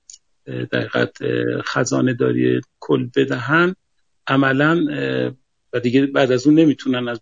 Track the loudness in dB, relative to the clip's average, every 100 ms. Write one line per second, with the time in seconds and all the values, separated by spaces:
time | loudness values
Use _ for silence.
0 | _ -20 _ _ -12 -10 -6 -6 -4 -4
1 | -4 -4 -4 -2 -2 -4 -4 -4 -2 0
2 | 0 0 0 0 0 0 -6 -10 -2 -2
3 | -2 -2 -2 -4 -2 0 0 -2 _ _
4 | _ _ -2 2 2 2 2 2 -2 -4
5 | -4 -2 -4 -6 _ _ _ -4 2 2
6 | 2 2 2 2 4 6 4 2 -2 -4
7 | -4 -8